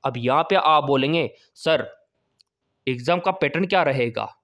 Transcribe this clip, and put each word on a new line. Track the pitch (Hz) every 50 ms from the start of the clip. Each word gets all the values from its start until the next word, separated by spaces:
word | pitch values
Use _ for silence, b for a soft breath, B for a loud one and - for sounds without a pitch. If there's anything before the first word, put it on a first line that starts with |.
| -
अब | 135 120
यहाँ | 123 117 120 131 151
पे | 170 - 196
आप | 185 - - 160 151 143
बोलेंगे, | 135 139 135 131 143 160 170 147 117 b b b b b
"सर, | - - 165 160 135 113 - - _ _ _ _ _ _ _ _ _ _ _ _ _ _ _ _ _ _ -
एग्जाम | 127 123 120 139 175 180
का | 175 196
पैटर्न | 185 190 - - - - 196
क्या | 180 202 185
रहेगा | 165 143 135 135 120 120 113 113 107 - - _